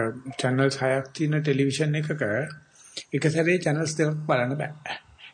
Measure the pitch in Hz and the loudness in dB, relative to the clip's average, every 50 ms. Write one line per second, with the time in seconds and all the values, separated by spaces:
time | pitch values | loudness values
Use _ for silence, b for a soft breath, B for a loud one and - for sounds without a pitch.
0 | 113 113 120 127 - 135 - - - 127 131 131 139 139 135 - 131 131 131 135 | 0 0 -4 -6 -12 -12 -6 -2 0 0 2 4 2 2 2 0 0 0 0 0
1 | 135 - - - 156 147 151 151 151 151 135 135 139 139 131 - 156 147 147 156 | -2 -6 -4 -2 -2 0 0 0 2 2 2 2 2 0 2 0 0 0 0 -2
2 | 151 - 156 - 120 101 107 123 156 - - - _ B B B B B B B | -2 -2 -2 -2 -2 0 0 -2 -4 -6 -10 -18 _ B B B B B B B
3 | B B - 135 - 151 156 165 160 170 180 175 175 160 147 156 160 151 - - | B B -4 2 2 2 2 4 4 4 2 2 2 0 0 2 0 -2 0 0
4 | 156 151 156 - - - 143 123 123 127 143 151 139 - - - - - - - | 0 0 0 -2 0 0 2 2 2 0 0 -4 -4 -6 -8 -12 -10 -10 -10 -10
5 | - - - B B B | -12 -20 -20 B B B